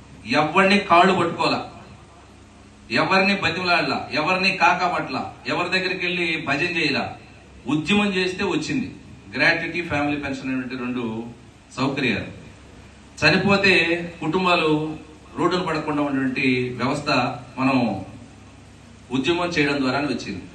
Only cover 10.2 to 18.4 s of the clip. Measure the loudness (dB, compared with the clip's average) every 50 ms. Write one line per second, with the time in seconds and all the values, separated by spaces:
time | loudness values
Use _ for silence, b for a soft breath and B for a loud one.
10.2 | -4 -6 -6 -6 -6 -4 -4 -4 -4 -6 -6 -6 -6 -4 -4 -4 -4 -4 -4 -6
11.2 | -8 -10 -12 -18 -20 -20 -20 -20 -20 -14 -6 -4 -2 -2 -2 0 -2 -2 -2 -2
12.2 | -4 -8 -12 -16 -18 -20 -20 -20 -20 -20 -20 -20 -20 -20 -20 -20 -20 -18 -6 0
13.2 | 2 4 4 4 4 4 4 4 4 4 4 4 4 2 0 -2 -4 -6 -10 -6
14.2 | -4 -2 0 2 2 4 4 4 4 4 2 2 0 -2 -6 -10 -12 -18 -20 -20
15.2 | -20 -12 -4 -2 0 0 0 0 -2 -2 -2 -4 -2 -2 0 0 0 0 0 0
16.2 | 0 -2 -2 0 0 2 2 0 0 -2 -4 -4 -2 -2 -2 -2 -2 0 0 0
17.2 | 0 0 -4 -8 -12 -12 -6 -2 0 2 2 2 2 0 -2 -4 -6 -10 -14 -16
18.2 | -18 -20 -20 -20